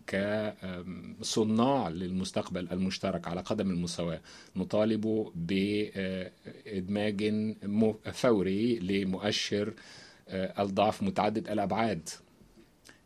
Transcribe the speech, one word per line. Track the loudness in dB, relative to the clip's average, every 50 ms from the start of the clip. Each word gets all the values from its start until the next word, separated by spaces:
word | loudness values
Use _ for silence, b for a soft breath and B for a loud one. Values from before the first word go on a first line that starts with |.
| -6
كصناع | -2 -2 0 0 0 0 0 -2 -2 -6 -8 -8 -8 -8 -8 -8 -10 -10 -12 -12 -14 -12 -10 -6 -2 2 2 2 4 4 4 4 4 4 2 2 0
للمستقبل | -2 -2 -4 -2 -2 -2 -2 -2 -2 -4 -4 -2 -4 -4 -4 -2 -2
المشترك | 0 0 0 -2 -2 -2 -2 -2 -2 -4 -4
على | -4 -4
قدم | -2 -2 -2 0 0 0
المساواة. | 0 0 -2 -4 -4 -4 -4 -4 -4 -6 B B B B B B B
نطالب | -4 -4 0 2 2 2 4 2 0 0 0 0 0 -2 -2 -4
بإدماج | -6 -4 0 2 2 2 2 2 0 -2 -2 -4 -4 -4 -2 -2 -4 -6 -8 -12 _ -18 -16 -16 -14 -12 -8 -6 -4 -4 -2 0 0 2 0 0 2 0 2 2 2 0 -2 -4 -6 -6
م-، | -2 2 4 4 4 2 0 -6 -10 -6
فوري | 2 4 4 6 6 4 4 2 2 2 2 2 0
لمؤشر، | 0 0 2 2 2 2 0 0 0 0 0 0 0 0 0 0 0 -2 -4 B B B B B B B B B B -8
آه، | -4 -4 -4 -2 0 0 0
الضعف | 0 4 4 4 4 4 2 0
متعدد | -2 2 2 2 2 2 0 -2 -2
الأبعاد | -2 0 0 0 2 2 2 2 0 -2 -4 -10 -12 -14 -16 _ _ -20 -20 -20 -20 -20 -20 _ _ _ _ B B B B